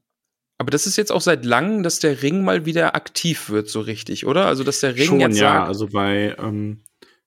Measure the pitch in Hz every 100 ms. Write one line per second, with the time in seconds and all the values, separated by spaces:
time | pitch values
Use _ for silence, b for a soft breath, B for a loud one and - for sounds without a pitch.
0 | _ _ _ _ _ - 123 143 202 196
1 | 208 185 180 151 120 120 180 214 170 -
2 | 156 131 139 190 190 185 160 165 160 -
3 | - - 170 156 - 107 107 113 107 110
4 | - 95 - 160 190 135 135 139 139 123
5 | 160 139 123 104 104 - 87 98 107 104
6 | 98 101 104 - 110 104 104 107 _ _
7 | b b